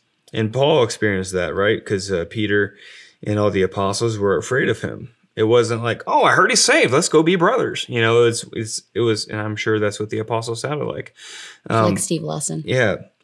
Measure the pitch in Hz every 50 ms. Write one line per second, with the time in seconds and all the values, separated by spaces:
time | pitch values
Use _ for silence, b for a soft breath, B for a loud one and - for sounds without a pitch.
0 | _ _ _ _ _ _ - 113 110 107 113 131 139 151 165 147 120 110 - -
1 | 110 107 98 95 95 92 92 90 87 78 73 92 98 107 113 - - - 107 95
2 | 92 98 98 85 85 - - 110 107 101 104 104 101 98 B B B B B B
3 | B B B B - - 104 104 104 104 92 98 92 92 - 104 98 98 101 -
4 | 117 117 113 104 101 101 92 78 - - 123 135 - - 110 - - 78 55 -
5 | - - _ _ _ _ _ - 110 110 120 120 117 110 117 110 117 117 104 -
6 | - - 254 302 226 143 117 147 185 214 254 - - - 269 320 254 - 120 147
7 | - - - 156 165 165 190 180 165 208 254 233 143 110 120 - - - 123 117
8 | 113 113 117 120 120 117 113 - - - - - 113 110 - - - _ - 98
9 | 120 113 110 104 - - - 107 104 107 107 107 - 113 107 107 107 104 98 -
10 | 107 107 110 110 110 - 117 113 113 117 117 113 - 131 147 147 123 113 - -
11 | - - B B B B B B B B B B B - 113 113 110 107 95 -
12 | - - 175 156 160 156 156 156 - - 160 160 151 - 110 127 120 101 87 -
13 | - - _ _